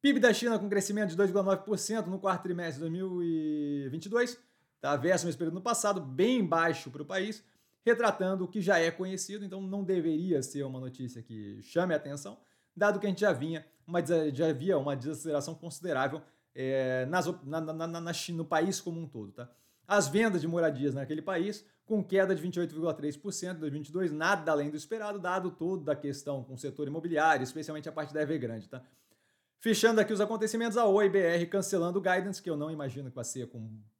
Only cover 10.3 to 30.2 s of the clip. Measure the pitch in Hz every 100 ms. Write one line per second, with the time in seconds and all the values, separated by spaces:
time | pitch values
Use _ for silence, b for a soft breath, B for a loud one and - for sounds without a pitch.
10.3 | 160 127 143 135 131 127 127 127 123 113
11.3 | 110 104 104 104 165 180 156 143 143 147
12.3 | 214 b b b - 208 202 202 180 208
13.3 | 147 151 165 - _ - 175 147 170 156
14.3 | 131 160 143 160 170 135 135 127 143 160
15.3 | 147 143 160 170 - 180 139 135 151 147
16.3 | b b - 131 135 131 127 127 180 175
17.3 | 180 135 160 160 160 165 165 170 165 -
18.3 | 170 156 165 170 190 - 165 156 117 101
19.3 | - 120 b b b _ 202 147 170 226
20.3 | 180 156 170 165 139 143 131 135 156 156
21.3 | 185 190 208 - b _ 214 - 196 190
22.3 | 185 170 175 170 151 165 151 147 143 202
23.3 | - 180 175 156 143 147 160 185 151 165
24.3 | 196 156 151 147 151 143 220 208 202 180
25.3 | 190 180 - 165 190 147 143 143 143 -
26.3 | 139 120 131 143 131 147 147 165 160 156
27.3 | 147 127 160 151 151 151 156 147 147 151
28.3 | 156 127 113 95 131 - b b b b
29.3 | b b _ 226 220 226 220 214 214